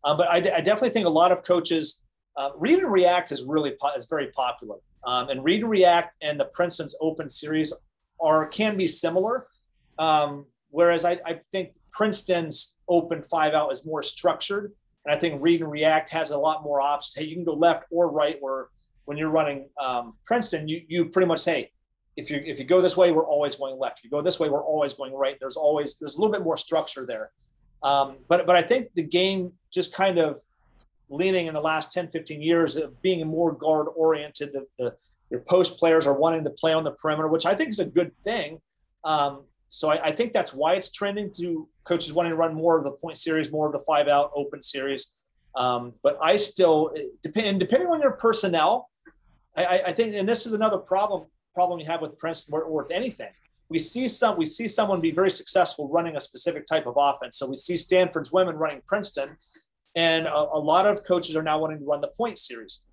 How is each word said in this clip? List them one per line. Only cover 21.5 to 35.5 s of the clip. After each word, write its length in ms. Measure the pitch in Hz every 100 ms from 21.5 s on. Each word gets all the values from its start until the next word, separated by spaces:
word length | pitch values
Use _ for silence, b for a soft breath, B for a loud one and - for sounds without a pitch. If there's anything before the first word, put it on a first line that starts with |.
| 151 - _ _ _ _ -
if 140 | 131
you, 120 | 147 156
if 120 | 143
you 60 |
go 160 | 131 180
this 160 | 180 175
way, 160 | 175
we're 140 | 160 156
always 300 | 147 147 -
going 220 | 135 131
left. 200 | 127 -
If 80 | 117
you 40 |
go 120 | 147
this 180 | 160 -
way, 80 | 156
we're 160 | 143
always 300 | 160 156 143
going 200 | 127 131
right. 220 | 135 139 139
There's 180 | 135 151
always, 400 | 151 151 147 -
there's 180 | 151 156
a 40 |
little 120 | 214
bit 120 | 202
more 120 | 170 151
structure 500 | - 160 156 135 123
there. 260 | 113 110 _ _ _ _ _
Um, 360 | 139 139 139 - _
but, 160 | 175 175
but 100 | 175
I 60 |
think 280 | - 254 - 175
the 80 |
game 480 | 151 175 190 196 180 _ _
just 200 | 180 180
kind 240 | - 196 170
of 220 | 156 139 - _ _ _ _ _ _
leaning 380 | 143 190 185 165
in 60 |
the 80 | 156
last 300 | 156 156 151
ten, 160 | - 170
fifteen 340 | 165 156 151
years 340 | 156 170 160 147
of 240 | 151 -
being 240 | 190 175 156
more 240 | 160 170
guard 360 | 147 151 156 151 165
oriented. 580 | 160 156 147 - 147
The, 120 | 139 131 -
the, 160 | 165 - _ _ _
your 120 | 123
post 360 | -